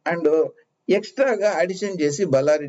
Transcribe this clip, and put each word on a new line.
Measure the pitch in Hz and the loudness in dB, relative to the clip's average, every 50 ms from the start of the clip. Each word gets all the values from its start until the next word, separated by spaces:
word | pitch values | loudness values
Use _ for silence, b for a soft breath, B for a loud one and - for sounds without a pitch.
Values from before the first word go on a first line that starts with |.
| _ 160 | _ -6
And | 170 170 156 151 156 160 151 131 b b b b _ _ _ - 180 | -4 0 2 2 2 2 2 -2 b b b b _ _ _ 0 0
ఎక్స్ట్రాగా | 214 208 - - 254 269 269 226 196 202 208 185 156 | 0 0 -6 -2 0 0 0 2 0 0 0 0 0
అడిషన్ | 175 180 185 - 208 202 190 165 | -2 -2 -2 -6 -6 -6 -2 -2
చేసి | 151 147 143 196 196 147 | -2 -2 0 -2 0 0
బళ్ళారి | 131 131 139 151 151 151 147 | 2 2 4 2 2 2 0